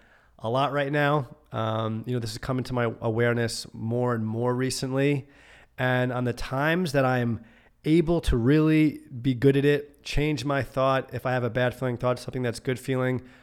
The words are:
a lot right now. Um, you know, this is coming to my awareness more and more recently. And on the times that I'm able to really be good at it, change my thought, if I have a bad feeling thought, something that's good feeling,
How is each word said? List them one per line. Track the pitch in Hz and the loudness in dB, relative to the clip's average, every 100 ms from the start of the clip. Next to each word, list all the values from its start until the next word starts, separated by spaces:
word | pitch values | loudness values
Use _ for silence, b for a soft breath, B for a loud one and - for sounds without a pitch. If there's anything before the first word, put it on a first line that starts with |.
| B B B B | B B B B
a | 110 | -2
lot | 127 139 | 0 0
right | 143 139 | -2 -2
now. | 147 143 151 123 - - | 0 2 2 -2 -12 -10
Um, | 113 110 113 110 110 120 | -4 -2 -2 -2 -4 -4
you | |
know, | 123 | -4
this | 107 | -4
is | 110 | -8
coming | - 127 | -4 -4
to | 120 | -2
my | 127 117 113 | -2 -2 -2
awareness | 120 110 120 117 117 - - | -2 2 2 2 -2 -4 -12
more | - 113 120 123 | -8 -4 -2 0
and | 117 110 | 0 -2
more | 110 123 | -2 -2
recently. | 123 131 127 131 131 143 143 - B B B B - | 0 -2 -4 -4 0 2 0 -4 B B B B -4
And | 127 127 127 | 0 2 0
on | 123 | 0
the | 123 | -2
times | 117 - 135 151 175 175 | -2 -4 -2 0 0 0
that | 143 131 | 2 2
I'm | 127 120 113 B B B _ 147 | 2 0 -2 B B B _ 2
able | 165 160 170 | 2 4 0
to | - 123 | 2 2
really | 117 151 156 156 156 - - 127 | 4 4 6 4 4 0 -12 -4
be | 131 | -2
good | 123 139 139 | 4 4 6
at | |
it, | 143 143 - - | 4 2 -2 -16
change | - - 151 147 | -2 0 0 0
my | 139 139 | -2 -2
thought, | 117 135 135 131 127 | -2 0 2 0 -2
if | 123 | -6
I | 131 | -2
have | 127 | 0
a | 120 | 0
bad | 123 123 | 0 0
feeling | - 131 117 | 0 -4 -2
thought, | 123 123 | -2 -2
something | - 131 | -4 -4
that's | 123 110 | -4 -4
good | - 123 | -4 -4
feeling, | - 131 127 127 - B | -2 -2 0 -2 -6 B